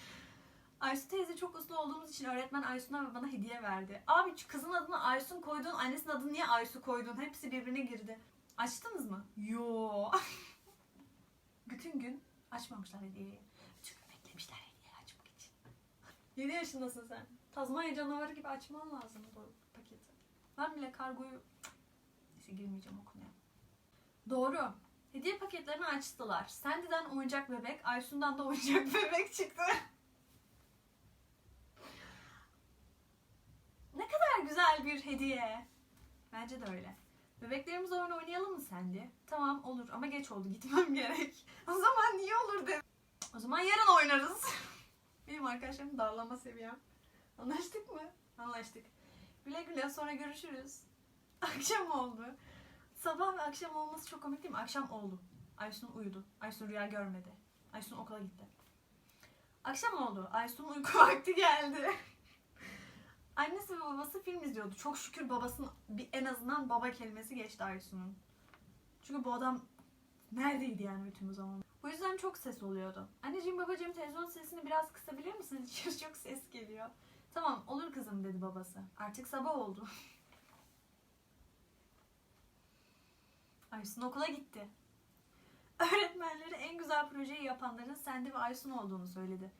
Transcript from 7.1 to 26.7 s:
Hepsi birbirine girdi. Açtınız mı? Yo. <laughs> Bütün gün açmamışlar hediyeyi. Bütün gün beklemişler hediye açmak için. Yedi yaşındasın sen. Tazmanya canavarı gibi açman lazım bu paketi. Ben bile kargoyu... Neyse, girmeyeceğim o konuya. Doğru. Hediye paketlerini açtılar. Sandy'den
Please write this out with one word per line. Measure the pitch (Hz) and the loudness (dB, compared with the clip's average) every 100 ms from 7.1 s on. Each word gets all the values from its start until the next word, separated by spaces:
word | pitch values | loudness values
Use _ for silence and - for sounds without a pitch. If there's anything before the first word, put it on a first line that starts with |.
| 220 | -4
Hepsi | 294 - 269 | -6 -6 -6
birbirine | 254 247 262 | -4 -2 -2
girdi. | 247 226 208 220 - - - - | -2 -4 -8 -12 -14 -20 -10 -2
Açtınız | 240 - 466 403 220 | -2 -2 -6 -4 -4
mı? | 190 202 - | -6 -8 -8
Yo. | 208 226 233 226 220 208 208 381 - - - - - - - | -4 -2 0 0 0 0 4 4 2 -8 -12 -18 -20 -20 -20
<laughs> | - - - - _ _ _ - | -20 -20 -20 -20 _ _ _ -14
Bütün | 247 339 285 | -10 -4 -4
gün | 247 269 - - - | -4 -8 -12 -20 -10
açmamışlar | 240 240 214 185 190 | -10 -8 -10 -10 -10
hediyeyi. | 196 190 196 202 - - - - | -10 -10 -12 -12 -20 -20 -20 -16
Bütün | - - | -16 -16
gün | - | -20
beklemişler | - - - - - | -20 -20 -16 -14 -14
hediye | - - - - | -16 -20 -20 -20
açmak | - - - | -20 -20 -20
için. | - - - - - - _ - - - - | -20 -20 -20 -20 -20 -20 _ -20 -20 -14 -4
Yedi | 277 | -2
yaşındasın | 339 330 269 254 240 233 | 0 -2 -4 -4 -6 -10
sen. | 226 - - - | -12 -14 -20 -10
Tazmanya | - 262 285 330 | -4 0 0 0
canavarı | 285 285 294 302 | 0 0 0 -2
gibi | 294 285 | -6 -6
açman | 269 - 302 311 | -8 -8 -12 -10
lazım | 285 226 220 214 214 | -10 -12 -14 -18 -18
bu | 214 - _ | -18 -20 _
paketi. | - - - - - - - - - | -20 -20 -20 -20 -20 -20 -20 -14 -2
Ben | 311 | -2
bile | 302 269 | -2 -8
kargoyu... | - 254 254 262 254 - - - - _ _ - _ - | -6 -6 -6 -8 -12 -18 -18 -18 -18 _ _ -20 _ -20
Neyse, | - - | -20 -14
girmeyeceğim | 196 202 196 190 196 | -10 -8 -8 -10 -14
o | |
konuya. | 202 - - - - - - - _ - - _ - | -14 -18 -18 -20 -20 -20 -20 -20 _ -20 -20 _ 0
Doğru. | 254 254 311 247 196 - - - | 4 4 4 0 -4 -16 -20 -14
Hediye | 269 302 403 | -4 -2 0
paketlerini | 392 349 302 302 330 | -2 -6 -4 -2 0
açtılar. | 277 - - 233 180 190 | -2 -2 -6 -2 -2 -2
Sandy'den | - 285 | -4 0